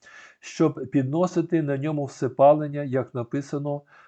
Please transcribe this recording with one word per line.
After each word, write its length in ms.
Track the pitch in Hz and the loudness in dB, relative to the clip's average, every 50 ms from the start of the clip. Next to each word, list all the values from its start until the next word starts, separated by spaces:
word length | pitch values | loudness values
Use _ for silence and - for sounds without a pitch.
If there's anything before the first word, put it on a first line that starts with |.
| _ - - - - - _ _ | _ -20 -20 -20 -20 -20 _ _
щоб 500 | - - - - 160 151 151 - - - | -20 -8 0 2 2 2 2 -2 -6 -2
підносити 680 | - 139 131 131 151 170 180 175 - 175 160 170 170 160 | 0 0 0 0 0 0 0 0 0 -2 -2 0 0 0
на 160 | 151 143 139 | 0 0 -2
ньому 280 | 135 139 160 156 143 139 | -2 -2 -4 -4 -4 -4
всепалення, 760 | 127 - - 143 127 - - 135 143 151 151 151 143 143 147 147 | -6 -6 -6 -6 -2 2 6 6 6 6 6 2 -6 -6 -8 -6
як 320 | 131 127 131 123 - - | -2 -2 -2 -4 -4 -6
написано 680 | 123 117 - - 143 139 - 143 139 147 147 143 143 - _ _ - - | -8 -8 -6 -6 -8 -6 -6 -8 -6 -4 -6 -6 -8 -10 _ _ -20 -20